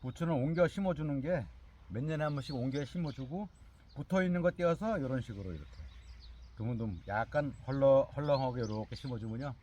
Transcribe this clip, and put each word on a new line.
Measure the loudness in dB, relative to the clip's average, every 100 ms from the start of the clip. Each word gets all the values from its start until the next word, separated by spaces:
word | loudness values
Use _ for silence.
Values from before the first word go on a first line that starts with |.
부추는 | -8 -4 0
옮겨 | 2 2 4 4
심어주는 | 4 0 0 0 -2
게 | 0 0 -2 -10 -20 -20 -8
몇 | -4
년에 | -2 0
한 | 0
번씩 | -2 -4
옮겨 | -4 -2 -2
심어주고 | -4 -4 -4 -4 -8 -6 -8 -12 -20 -20 -18
붙어 | -12 0 2
있는 | 4 4
거 | 2
떼어서 | 4 2 2 0 0
이런 | 0 -2
식으로 | -2 -8 -6
이렇게 | -8 -10 -14 -16 -16 -18 -18 -18 -18 -18 -6
드문드문 | -4 -2 -2 -4 -2
약간 | -2 2 0 0 -4 -4
헐렁-, | 4 8 8 6
헐렁하게 | 0 2 2 2 0
이렇게 | -2 -2 -4
심어주면요. | -6 -6 -6 -4 -4 -6 -8